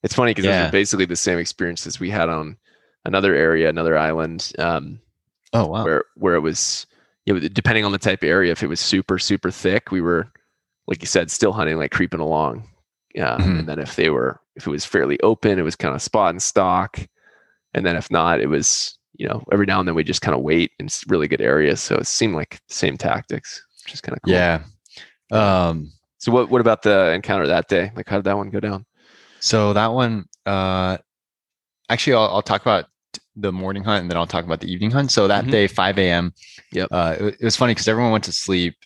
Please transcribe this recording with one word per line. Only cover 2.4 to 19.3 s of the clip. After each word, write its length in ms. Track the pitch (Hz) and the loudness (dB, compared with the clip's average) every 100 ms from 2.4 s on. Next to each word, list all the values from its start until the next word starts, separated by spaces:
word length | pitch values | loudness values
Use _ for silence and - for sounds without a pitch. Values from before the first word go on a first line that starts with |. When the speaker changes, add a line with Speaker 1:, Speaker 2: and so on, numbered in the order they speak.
| 78 110 _ _ _ _ - | -6 -12 _ _ _ _ -2
Speaker 1:
another 280 | 95 98 78 | 2 4 4
area, 340 | 80 80 80 | 4 4 2
another 280 | 80 82 78 | 2 2 2
island, 540 | 78 80 80 82 - - | 2 0 -4 -8 -10 -4
um, 400 | 85 80 73 113 _ _ _ _ _ | -2 -2 -6 -16 _ _ _ _ _
Speaker 2:
Oh, 120 | 113 85 | 0 0
wow. 160 | 82 92 | -2 0
Speaker 1:
where, 180 | 78 - _ | 0 -2 _
where 200 | 95 85 | 2 2
it 60 | |
was, 440 | 78 - - - - _ _ _ - | 0 -2 -4 -6 -10 _ _ _ -4
you 80 | |
know, 60 | 95 78 | -2 -2
depending 360 | 98 - 110 104 | -2 0 2 0
on 60 | |
the 60 | 98 | 0
type 260 | 107 95 | 0 0
of 60 | 76 | 2
area, 220 | 90 87 | 2 2
if 120 | 82 | 0
it 40 | 73 | -4
was 120 | 85 | -4
super, 400 | - 101 - 92 | 0 -2 0 -2
super 320 | - 98 - | 0 -2 -2
thick, 400 | - 90 98 - | -2 0 0 -2
we 100 | 95 | -2
were, 300 | 85 85 85 _ _ _ _ _ - | 0 0 -2 _ _ _ _ _ -8
like 140 | - | -8
you 60 | - | -2
said, 240 | 92 85 | -2 -2
still 220 | - 107 | 0 0
hunting, 240 | 98 80 80 | 2 -2 -2
like, 140 | 71 | -2
creeping 280 | - 87 85 | -2 -2 -2
along. 480 | 78 78 76 62 110 _ _ _ _ - | -2 0 -2 -4 -14 _ _ _ _ -6
Um, 220 | 67 58 | -4 0
Speaker 2:
Mm-hmm. 180 | 90 85 | 0 0
Speaker 1:
and 80 | 78 | -2
then 100 | 76 | -6
if 160 | 69 - | -6 0
they 140 | 80 | 0
were, 300 | 71 64 - _ - | 2 -2 -4 _ -12
if 120 | - | -8
it 20 | |
was 140 | 73 - | -6 0
fairly 340 | 95 67 71 | 0 2 4
open, 380 | 101 113 110 95 | 2 4 2 2
it 40 | |
was 120 | 80 - | -2 -2
kinda 240 | 82 67 | -4 -4
spot 300 | - 110 95 | -2 0 0
and 100 | 87 | 0
stalk. 560 | - - 92 90 98 - - _ _ _ _ _ _ | -2 0 2 2 -2 -8 -16 _ _ _ _ _ _
And 120 | - 92 | -4 -2
then 100 | 85 | -2
if 140 | - | -2
not, 280 | 85 85 80 | 0 2 2
it 60 | 64 | 2
was, 480 | 76 - - - - _ - | 0 0 -2 -4 -10 _ -10
you 120 | |
know, 160 | - | -8